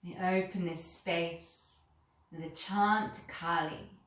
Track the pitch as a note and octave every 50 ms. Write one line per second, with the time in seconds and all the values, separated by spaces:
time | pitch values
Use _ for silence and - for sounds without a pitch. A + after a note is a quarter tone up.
0 | - F3 F3 - F#3+ F#3 F#3 F#3+ F#3 F#3 - G3 F3 E3+ E3 D#3+ - - - -
1 | - - F3 E3+ E3+ E3 E3+ E3 - - - - - - - - _ _ _ _
2 | _ _ _ _ _ _ - D#3+ D#3+ D#3 - - - - F#3+ G#3 G3+ G3+ G#3+ G#3+
3 | - - - - - - - - E3+ E3+ E3+ D#3+ D#3 D#3 D3+ - - - - -
4 | -